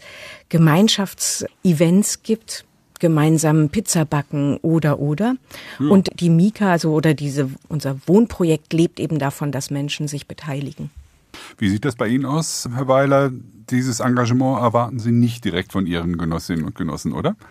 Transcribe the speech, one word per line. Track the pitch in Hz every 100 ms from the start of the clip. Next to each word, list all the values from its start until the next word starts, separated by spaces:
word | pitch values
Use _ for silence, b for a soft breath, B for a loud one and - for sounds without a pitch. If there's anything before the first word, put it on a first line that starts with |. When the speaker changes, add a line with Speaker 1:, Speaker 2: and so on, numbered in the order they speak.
| B B B B -
Speaker 1:
Gemeinschaftsevents | 165 160 160 214 - 190 - - - - _ 185 156 170 185 208 -
gibt, | - 220 - - - _ _ -
gemeinsam | 170 151 156 160 160 156 151
Pizza | 220 - 175 147
backen | 147 - 147 143 -
oder, | 165 165 151 143
oder. | 143 151 226 262 B B B B
Speaker 2:
Ja. | 143
Speaker 1:
Und | 196 - -
die | 175
Mika, | 165 202 - 202
also, | 170 160
oder | 156 160
diese, | 143 143 139 131 139 -
unser | 156 135 135 -
Wohnprojekt | 196 240 - 170 156 -
lebt | 165 170 -
eben | 151 156
davon, | 139 - 147
dass | 131 -
Menschen | 143 143 - 147
sich | 143 -
beteiligen. | - 151 139 135 - 147 - - _ _ B B -
Speaker 2:
Wie | 98
sieht | 107 147
das | 117
bei | 110
Ihnen | 127 135
aus, | 156 156 - 127 123
Herr | 135
Weiler? | 131 139 139 139 123 - - -
Dieses | 127 131 113
Engagement | 127 123 117 123 131 131
erwarten | 120 120 120 123
Sie | 113
nicht | 120 120 117 98
direkt | 87 95
von | 92 90
Ihren | 85 85 85
Genossinnen | 82 82 - 82 76
und | -
Genossen, | 85 71 78
oder? | 60 147 214 -